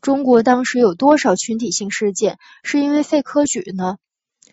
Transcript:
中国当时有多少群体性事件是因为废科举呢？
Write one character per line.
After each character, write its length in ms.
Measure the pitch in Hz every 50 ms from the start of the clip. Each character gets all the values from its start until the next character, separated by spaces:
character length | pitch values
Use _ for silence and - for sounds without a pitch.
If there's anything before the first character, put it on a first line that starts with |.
中 220 | - - 277 277 285
国 180 | 254 247 226
当 240 | 226 254 254 247 254
时 140 | - - 247
有 160 | 240 202 170
多 220 | 170 262 285 302
少 180 | 294 - 254 185
群 220 | 190 - - 226 226
体 120 | 240 220
性 200 | - - 208 196
事 220 | - - 220 208 190
件 260 | - 214 190 - _ _ _ - _ _
是 160 | - - 285
因 120 | 277 285
为 120 | 294 294 294
废 180 | - - 302
科 240 | 262 - - 294 294
举 160 | - - 226 - - 190
呢？ 220 | 185 180 185 196 - _ _ _ _ _ _ _ _ _ _